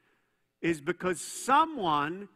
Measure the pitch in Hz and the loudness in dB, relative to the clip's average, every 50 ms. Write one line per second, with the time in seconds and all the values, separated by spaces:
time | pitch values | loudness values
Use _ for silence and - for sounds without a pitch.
0 | _ _ _ _ _ _ _ _ _ _ _ _ - 170 165 147 139 170 175 - | _ _ _ _ _ _ _ _ _ _ _ _ -2 0 0 0 -2 -4 -4 -2
1 | 180 185 175 - - - - - - 233 277 302 320 320 311 247 185 160 147 147 | -2 -2 -2 -2 -6 -10 -12 -6 0 4 4 4 4 2 0 -2 0 2 2 2
2 | 143 156 180 196 202 - _ | 2 0 -4 -8 -12 -16 _